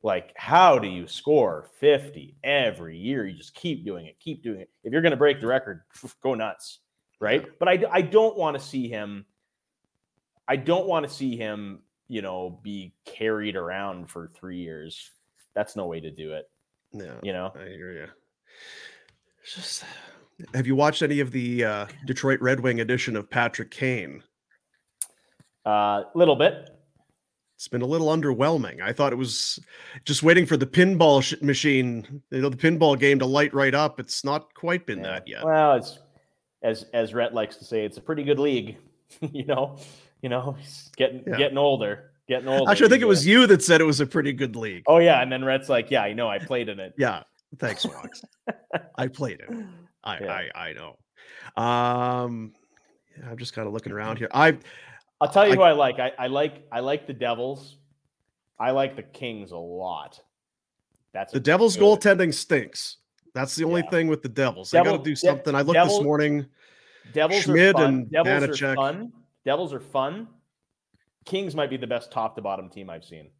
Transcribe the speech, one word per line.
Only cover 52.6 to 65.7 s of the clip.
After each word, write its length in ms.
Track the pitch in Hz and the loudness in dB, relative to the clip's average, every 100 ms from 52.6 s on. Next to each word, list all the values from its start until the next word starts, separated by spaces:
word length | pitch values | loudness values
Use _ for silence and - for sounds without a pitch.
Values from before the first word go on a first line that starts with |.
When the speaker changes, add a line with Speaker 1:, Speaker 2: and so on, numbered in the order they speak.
| _ _ _ _ _ - | _ _ _ _ _ -20
Speaker 2:
yeah, 120 | 123 | -16
I'm 80 | 117 | -14
just 160 | 123 | -12
kinda 160 | - 107 | -10 -8
looking 220 | 107 - | -8 -10
around 260 | 101 107 110 | -10 -8 -6
here. 120 | 117 | -2
I, 240 | 131 160 151 - - - - _ _ | 4 4 4 -8 -20 -20 -20 _ _
Speaker 1:
I'll 60 | 147 | 2
tell 160 | 196 208 | 6 6
you 80 | |
Speaker 2:
I 20 | 185 | 8
Speaker 1:
who 60 | |
I 100 | 175 | 6
like. 260 | 147 135 120 | 6 2 0
I, 120 | 127 135 | -4 -4
I 100 | 127 | -4
like, 380 | 139 147 - - | -2 -2 -4 -10
I 80 | 117 | -6
like 260 | 127 147 - | -4 -4 -6
the 80 | |
Devils. 640 | 135 120 117 127 139 - - _ _ _ _ _ _ _ _ | -6 -4 -4 -6 -8 -16 -20 _ _ _ _ _ _ _ _
I 120 | 120 | -2
like 240 | 135 135 135 | 0 -2 -6
the 80 | |
Kings 480 | - - 127 107 95 | -18 -12 -12 -12 -14
a 60 | 87 | -14
lot. 600 | 87 90 92 80 69 - _ _ _ _ _ _ _ _ _ | -12 -10 -10 -10 -14 -20 _ _ _ _ _ _ _ _ _
That's 180 | 92 98 | -12 -6
Speaker 2:
The 40 | 139 | -2
Speaker 1:
a 40 | |
Speaker 2:
Devils' 340 | 123 180 226 185 | 2 4 4 6
Speaker 1:
good 60 | |
Speaker 2:
goaltending 500 | 202 208 208 185 175 | 6 6 4 4 2
stinks. 640 | - - 151 110 - - - _ _ _ | -2 -2 -2 -2 -12 -14 -14 _ _ _
That's 220 | 127 135 156 | -8 -6 -4
the 100 | 160 | -2
only 160 | 175 | -2
Speaker 1:
Yeah. 60 | - | 0
Speaker 2:
thing 180 | 175 165 | 0 0
with 140 | 151 | -2
the 60 | 127 | -4
Devils. 420 | 117 131 92 95 | -2 -2 -2 0
They 80 | 170 | 4
gotta 120 | 185 | 4
Speaker 1:
Devil-, 120 | 185 | 2
Speaker 2:
do 80 | 143 | -2
Speaker 1:
De-, 40 | 139 | 0
Speaker 2:
something. 380 | 180 185 151 139 | 0 0 -2 0
I 60 | |
looked 120 | 143 | 4